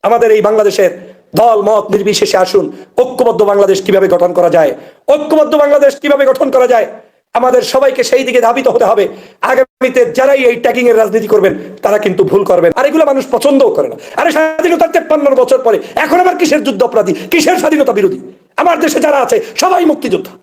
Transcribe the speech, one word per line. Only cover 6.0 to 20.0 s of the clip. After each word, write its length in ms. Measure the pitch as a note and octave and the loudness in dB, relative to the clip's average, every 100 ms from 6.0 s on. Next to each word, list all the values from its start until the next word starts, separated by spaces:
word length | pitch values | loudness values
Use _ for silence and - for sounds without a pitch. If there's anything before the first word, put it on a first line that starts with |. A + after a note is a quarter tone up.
কিভাবে 220 | D4 C#4 C4+ | -2 0 2
গঠন 160 | C4 C#4 C4 | 0 0 0
করা 120 | B3 | 2
যায়, 140 | A#3+ - - - _ _ A#3+ | 2 0 -10 -20 _ _ -2
আমাদের 220 | B3+ B3 B3+ | 0 0 0
সবাইকে 280 | C4+ C4+ C4 A#3 | 0 0 0 0
সেই 140 | B3+ B3+ | 0 0
দিকে 120 | B3 A3+ | 0 0
ধাবিত 200 | A#3+ C4 | 0 0
হতে 120 | - G#3 | 0 2
হবে। 120 | A3 F#3+ - - _ - | 2 -2 -6 -20 _ -2
আগামীতে 500 | C4 C4 _ B3+ B3+ A#3 A#3 | 0 -2 _ -2 0 0 0
যারাই 240 | C4+ C#4 B3 | 0 2 2
এই 80 | A#3+ | 2
ট্যাগিং 220 | A#3+ A#3 A#3+ | -2 0 2
এর 80 | A3 | 2
রাজনীতি 260 | G#3+ A3 G#3+ | 2 -2 0
করবেন 200 | G#3 F#3 D#3 - - | 2 2 -2 -12 -8
তারা 140 | - G#3 G#3 | -2 -2 -2
কিন্তু 160 | F#3 F#3 | 0 0
ভুল 120 | G3 G3 | 0 0
করবেন। 200 | F3+ E3+ E3 | 2 2 0
আর 60 | C#4 | 0
এগুলো 140 | D#4+ D4 | 2 2
মানুষ 120 | C4+ - | 0 -2
পছন্দও 380 | A3+ C#4 C4+ A#3+ - | -2 0 2 2 0
করে 100 | C3 | -4
না। 40 | A2+ - - | -8 -12 -6
আরে 100 | - D4+ | -4 -2
স্বাধীনতার 560 | D#4 D#4+ E4+ E4+ E4 E4+ | -2 -2 -2 0 0 0
তেপ্পান্ন 300 | D#4+ D4+ C#4 C4 | 0 0 2 2
বছর 180 | B3 C4 A#3 | 2 2 2
পরে 120 | G3 - - | -2 -4 -6
এখন 140 | D#4 F4 | 0 2
আবার 120 | F4+ F4+ | 2 0
কিসের 220 | F4 D4 A#3 | 0 0 -2
যুদ্ধ 140 | G3 A#3 | -2 0
অপরাধী, 260 | A3+ F#3+ - - | 0 -2 -4 -2
কিসের 260 | E4+ D#4+ F#4 | 0 0 0
স্বাধীনতা 320 | D#4 D4+ C4 G#3 | 0 0 0 0
বিরোধী? 200 | F#3+ F#3 - - _ - | -2 -2 -14 -20 _ -4
আমার 160 | E4+ E4 | -2 0
দেশে 160 | D#4+ - D4+ | -2 0 0
যারা 140 | C#4 B3 | 0 0
আছে 120 | A3+ - - | -2 -4 -4
সবাই 240 | F#4 F4+ E4+ | 0 0 0
মুক্তিযোদ্ধা। 420 | C#4 | -2